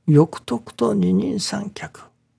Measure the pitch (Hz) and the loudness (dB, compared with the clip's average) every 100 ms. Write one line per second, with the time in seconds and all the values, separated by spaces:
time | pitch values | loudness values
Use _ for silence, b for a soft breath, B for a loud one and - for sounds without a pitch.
0 | - 147 165 - - 233 - - 226 208 | 4 4 4 0 -8 -8 -8 -4 -2 0
1 | 180 185 262 214 - 208 202 - - - | 2 0 0 -4 -6 -8 -8 -12 -16 -18
2 | - _ _ | -20 _ _